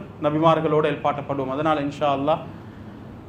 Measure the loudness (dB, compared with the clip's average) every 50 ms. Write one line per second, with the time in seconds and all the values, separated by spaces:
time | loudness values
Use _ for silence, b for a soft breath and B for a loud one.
0 | -8 -12 -6 -2 -2 0 2 4 6 6 6 6 4 2 2 4 4 2 0 0
1 | 0 0 0 -2 -2 -4 -2 -2 -2 -2 -2 0 0 2 2 2 0 -2 -2 0
2 | 0 2 2 2 2 2 0 0 -2 -8 B B B B B B B B B B
3 | B B -16 -16 -18